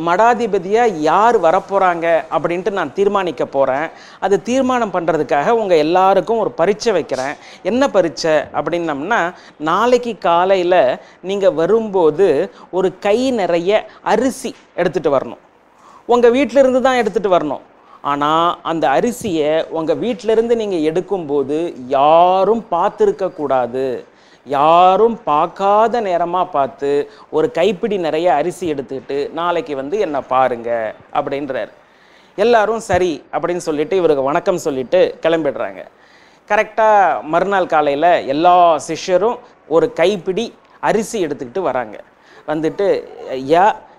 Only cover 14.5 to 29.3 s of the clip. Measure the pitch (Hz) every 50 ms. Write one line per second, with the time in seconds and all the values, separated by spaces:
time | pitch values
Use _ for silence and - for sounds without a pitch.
14.5 | - - _ _ _ - 175 180 - 180 151 160 139 127 120 117 - - _ _
15.5 | _ _ _ _ _ _ _ - - - _ - 233 240 233 240 240 262 285 220
16.5 | 226 277 269 262 247 262 233 262 254 247 233 220 175 220 190 202 185 240 151 147
17.5 | 127 - - - _ _ _ _ - - - 143 143 143 143 151 156 165 170 175
18.5 | - - - 151 165 165 151 147 135 156 190 247 226 - - 220 165 160 143 147
19.5 | 156 160 - - 143 165 160 151 165 139 180 233 247 190 - 214 220 220 226 233
20.5 | 240 226 220 202 190 165 151 156 160 185 180 - 202 190 165 139 143 147 135 127
21.5 | 147 156 170 170 - - 127 123 139 135 139 151 160 165 175 180 185 190 190 196
22.5 | 226 233 190 - 180 165 185 - - - 214 202 196 - 196 175 - - 147 135
23.5 | 135 131 123 120 117 131 135 131 120 92 - - _ _ _ _ - _ _ 123
24.5 | 139 139 143 156 165 175 185 185 190 196 220 233 226 - - 160 147 147 170 175
25.5 | 175 - 196 196 208 214 226 233 208 240 220 190 175 165 175 175 175 185 175 180
26.5 | - 143 139 123 - - 143 143 143 143 143 - - - - _ - 156 160 156
27.5 | 160 165 170 208 214 175 - 220 208 196 170 151 151 156 170 180 160 143 151 180
28.5 | 170 - 190 165 147 135 131 - 135 131 113 - 139 143 143 -